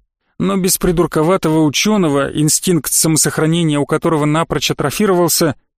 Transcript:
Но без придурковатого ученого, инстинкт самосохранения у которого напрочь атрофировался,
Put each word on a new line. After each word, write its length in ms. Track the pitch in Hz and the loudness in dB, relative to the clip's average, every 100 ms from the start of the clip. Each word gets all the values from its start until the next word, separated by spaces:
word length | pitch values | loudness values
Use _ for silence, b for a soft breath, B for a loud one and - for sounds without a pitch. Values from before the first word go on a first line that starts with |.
| _ _ _ - | _ _ _ -6
Но 160 | 180 196 | -2 0
без 220 | 180 - | 0 0
придурковатого 840 | 180 170 165 160 156 190 160 160 | 0 0 0 0 0 0 0 2
ученого, 680 | 156 - 208 214 165 139 139 | 2 0 0 2 2 0 -2
инстинкт 580 | 151 151 - - 170 - | 0 0 0 0 -2 0
самосохранения 880 | - 165 156 151 - 156 170 160 147 | -2 0 0 0 0 0 0 0 0
у 60 | |
которого 400 | 143 156 170 156 | -2 -2 0 0
напрочь 460 | 151 156 165 147 - | 0 0 -2 -2 -4
атрофировался, 840 | 147 147 - 208 180 170 - 165 - _ | -2 -4 0 2 2 2 2 0 -2 _